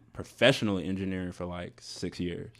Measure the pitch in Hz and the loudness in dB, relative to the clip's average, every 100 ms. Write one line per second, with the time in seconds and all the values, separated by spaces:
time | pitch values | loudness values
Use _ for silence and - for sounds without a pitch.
0 | - - - - 120 127 110 95 82 95 | -10 -12 -10 4 6 6 4 2 0 -2
1 | 95 92 90 90 90 87 90 - - - | -2 -2 -4 -6 -6 -6 -10 -12 -16 -8
2 | 92 - 87 90 - - | -6 -4 -4 -4 -10 -16